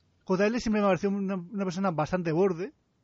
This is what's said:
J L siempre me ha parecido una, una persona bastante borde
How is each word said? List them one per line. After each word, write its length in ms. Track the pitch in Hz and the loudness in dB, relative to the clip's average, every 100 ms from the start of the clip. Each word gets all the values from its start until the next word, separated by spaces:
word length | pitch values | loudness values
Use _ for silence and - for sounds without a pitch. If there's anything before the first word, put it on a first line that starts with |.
| _ _ - | _ _ -4
J 200 | 185 208 | 2 2
L 120 | 240 | 2
siempre 220 | 233 214 | 0 2
me 60 | 202 | 2
ha 20 | |
parecido 220 | 175 196 | 2 0
una, 220 | 202 190 190 | -2 -2 -4
una 280 | 175 202 190 | -6 -4 -4
persona 260 | 170 196 | -2 -2
bastante 400 | 151 151 185 170 | 0 -2 -2 0
borde 420 | 156 196 165 214 - _ _ | 2 2 2 -6 -10 _ _